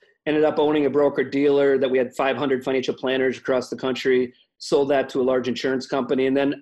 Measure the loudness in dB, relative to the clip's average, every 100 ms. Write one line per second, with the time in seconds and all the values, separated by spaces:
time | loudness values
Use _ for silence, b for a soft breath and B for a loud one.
0 | b b -2 2 2 2 2 2 2 2
1 | 2 0 -2 0 2 4 4 2 2 0
2 | 0 -2 -2 0 -2 -2 0 -2 -2 -4
3 | -2 0 -2 -2 -2 -2 -2 -6 -6 -4
4 | 0 2 0 b b _ -2 0 2 0
5 | 0 -2 0 0 -2 -4 -2 -4 -4 -4
6 | -2 0 0 0 0 -2